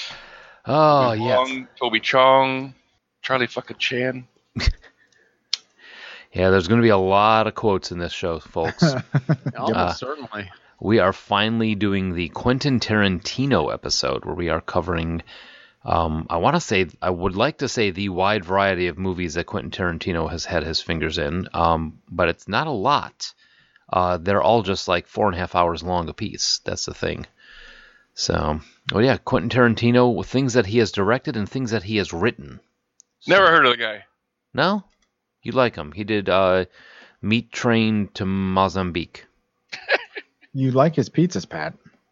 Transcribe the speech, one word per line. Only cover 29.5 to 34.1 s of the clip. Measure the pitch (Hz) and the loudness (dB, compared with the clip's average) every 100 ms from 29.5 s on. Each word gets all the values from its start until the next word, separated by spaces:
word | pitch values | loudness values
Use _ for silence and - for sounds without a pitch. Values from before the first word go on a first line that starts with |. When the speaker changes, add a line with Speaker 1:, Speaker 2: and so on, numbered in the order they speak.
| 127 120 110 120 123 123 101 - | 4 4 4 4 4 4 2 -2
Speaker 1:
things | 127 135 | -2 0
that | 120 98 | 0 2
he | 117 | 2
has | 107 | 2
directed | - 98 123 - 117 | 2 0 0 -2 -6
and | 98 | -6
things | 131 123 | -6 -4
that | 110 | -4
he | 92 107 | -2 -2
has | 92 | -2
written. | 85 107 - 71 62 _ _ _ _ _ _ | -2 -2 -2 -12 -18 _ _ _ _ _ _
So | - | 2
Speaker 2:
Never | 185 185 | 6 8
heard | 160 135 | 6 6
of | |
the | 120 | 2
guy. | 113 104 - | -2 -8 -16